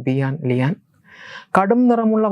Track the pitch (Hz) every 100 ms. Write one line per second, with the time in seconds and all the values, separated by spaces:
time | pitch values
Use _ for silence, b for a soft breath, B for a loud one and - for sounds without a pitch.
0 | 131 131 135 143 135 123 131 180 _ _
1 | B B B B B - 196 233 247 233
2 | 220 220 214